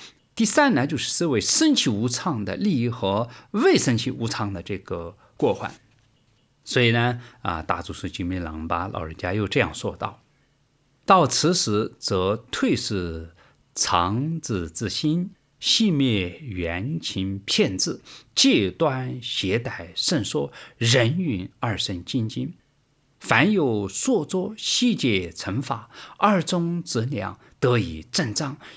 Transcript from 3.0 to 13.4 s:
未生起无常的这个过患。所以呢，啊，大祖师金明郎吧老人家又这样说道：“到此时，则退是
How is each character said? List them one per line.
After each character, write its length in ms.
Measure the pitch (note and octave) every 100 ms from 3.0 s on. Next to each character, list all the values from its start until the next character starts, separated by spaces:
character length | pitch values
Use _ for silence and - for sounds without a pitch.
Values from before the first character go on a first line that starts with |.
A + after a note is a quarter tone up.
| F#2+ G2+ A#2 - -
未 260 | G#3 F4+ C#4
生 180 | - A2+
起 140 | B2+
无 160 | A2+ A2+
常 260 | - G#2
的 80 | F#2
这 160 | - F#2+
个 380 | - F2 E2+ - _ -
过 180 | C3
患。 180 | F#2+ A2+ - _ _ _ _ _ _ _ _ -
所 140 | C3
以 100 | A#2+
呢， 280 | A#2 A#2+ A#2+ - -
啊， 180 | G2 E2
大 220 | D#2+ E2+
祖 100 | -
师 160 | - F#2+
金 140 | -
明 180 | F2+ F#2
郎 240 | E2 D#2 D#2+
吧 220 | E2+ F#2
老 160 | -
人 100 | D#2+
家 200 | D#2+ F2+
又 120 | G2+ G2
这 140 | C#3
样 140 | F2+
说 200 | - G2+
道 280 | - G#2 - _ _ _ _ _ _ _ _
：“到 220 | - F#3+ C3+
此 260 | - D#3
时， 400 | F3+ - G#2 A2+ -
则 400 | - F#2+ F#2 A2+ -
退 240 | - C4
是 600 | C3 - G2+ F2 E2 E2 -